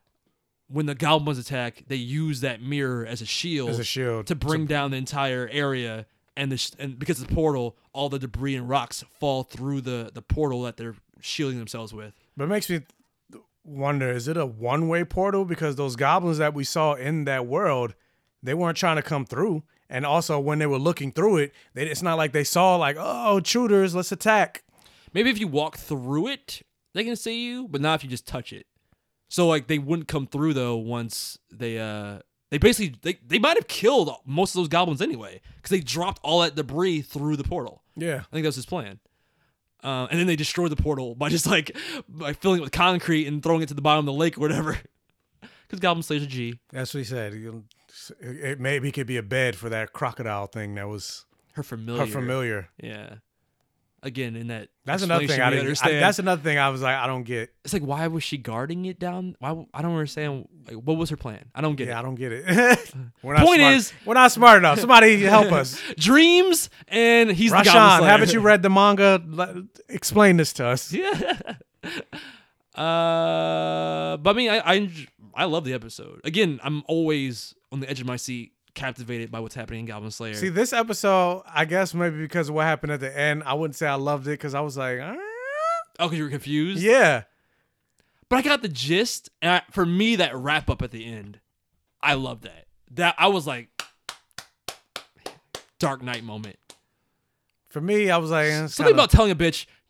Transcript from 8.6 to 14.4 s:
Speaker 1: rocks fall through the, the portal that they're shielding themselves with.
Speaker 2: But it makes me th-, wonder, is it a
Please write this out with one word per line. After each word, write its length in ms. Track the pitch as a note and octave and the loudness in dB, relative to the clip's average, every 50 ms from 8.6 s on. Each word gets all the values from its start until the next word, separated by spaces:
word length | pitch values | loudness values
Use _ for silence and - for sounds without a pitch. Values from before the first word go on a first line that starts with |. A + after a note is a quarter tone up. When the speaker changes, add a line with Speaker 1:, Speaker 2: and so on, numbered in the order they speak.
| B2 B2 | -4 -2
Speaker 1:
rocks 360 | C3+ C3+ A#2+ - - - - _ _ - | -2 -2 -2 -4 -10 -14 -16 _ _ -6
fall 240 | D3+ C#3+ C3+ C3 | -4 -2 -2 -2
through 380 | B2 - - A#2 B2+ C#3 C#3 C3+ | -4 -8 -10 -8 -6 -4 -4 -4
the, 300 | B2 B2+ B2 A#2 A2+ - | -4 -6 -6 -8 -8 -10
the 100 | - A#2 | -14 -10
portal 400 | - - - D#3 D3+ C#3 B2 B2 | -6 -4 -2 0 0 -2 -2 -4
that 140 | B2 A#2 - | -6 -8 -10
they're 200 | - A2+ A2+ G#2+ - _ _ _ _ | -12 -14 -14 -14 -16 _ _ _ _
shielding 380 | - - - - D3 C3+ B2+ A#2+ | -12 -10 -6 -4 -4 -4 -4 -8
themselves 360 | A2+ G#2 - A2+ A2+ G#2 A2 | -10 -12 -12 -12 -12 -12 -14
with. 200 | G#2+ G#2+ G#2 - _ _ _ - | -16 -18 -18 -20 _ _ _ -10
Speaker 2:
But 80 | C3+ C#3+ | -6 -4
it 40 | E3+ | -2
makes 200 | G#3 G#3 - - | -2 -2 -4 -4
me 120 | F3 D#3 C3 _ _ _ _ _ _ _ _ _ | -6 -6 -8 _ _ _ _ _ _ _ _ _
th-, 120 | - - _ _ _ _ - | -20 -20 _ _ _ _ -20
wonder, 460 | D#3 C#3+ C#3 C#3 C#3+ C#3+ C#3 C3 B2 | -14 -8 -4 -2 -2 -2 -2 -2 -2
is 180 | B2 B2 A#2 D3 | -4 -4 -4 -4
it 80 | D#3+ | -4
a 100 | E3+ | -4